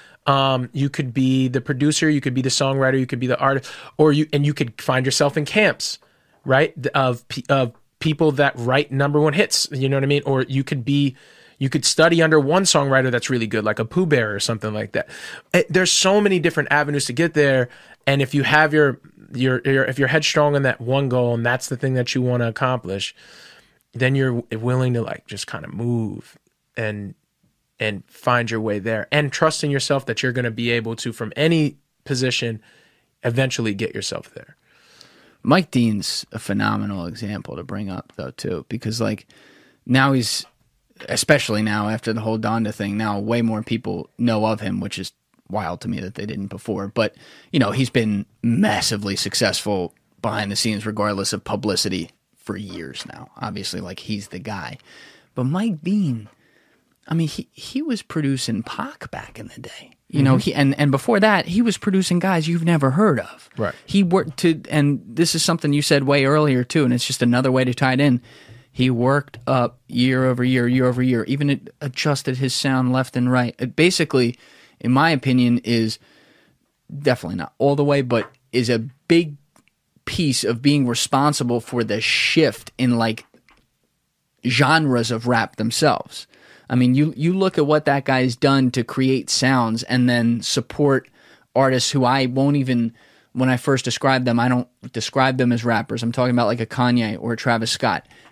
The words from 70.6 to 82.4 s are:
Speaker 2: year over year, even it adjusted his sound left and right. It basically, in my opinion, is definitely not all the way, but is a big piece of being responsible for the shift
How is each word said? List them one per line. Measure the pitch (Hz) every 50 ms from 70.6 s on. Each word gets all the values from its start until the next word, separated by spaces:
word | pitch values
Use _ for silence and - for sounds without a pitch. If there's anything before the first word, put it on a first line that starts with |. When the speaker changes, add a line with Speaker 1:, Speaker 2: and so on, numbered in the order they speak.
| 120 120
Speaker 2:
year | 127 131 127
over | 127 120 127
year, | 127 127 120 113 -
even | - 139 143 147 143
it | 135 - - - - -
adjusted | 151 135 123 - - 151 139 - - 135 127 127
his | 135 127 -
sound | - - 135 131 131 127 123
left | 127 131 127 - -
and | 127 123 127
right. | 127 127 120 113 - -
It | 127 120 -
basically, | - 165 185 185 - 160 - - 127 120 120 - - - - - - - _ _ -
in | - 120
my | 127 139 160 165
opinion, | 156 127 - 135 127 127 123 120 120 117 -
is | 110 120 113 113 110 - - _ _ _ _ _ _ _ _ _ _ _ _ _ _ _ _ _ - -
definitely | 143 147 135 123 - - 85 98
not | 92 73 - - -
all | 123 143 143
the | 143 143
way, | 147 143 143
but | 131 123 123 110 - - _ _ _ _
is | - 127 117 123
a | 120 113 113 139 - _ _ -
big | 170 170 170 151 147 - _ _ _ _ _ _ _ _ _ _ _ _ _
piece | - - - 165 139 123 - -
of | 107 120 117
being | 135 143 147 143 131
responsible | 120 113 - - - 139 135 143 147 143 - 131 120 123 117
for | - - 127 120
the | 113 104 101 110
shift | - - - - - - - 165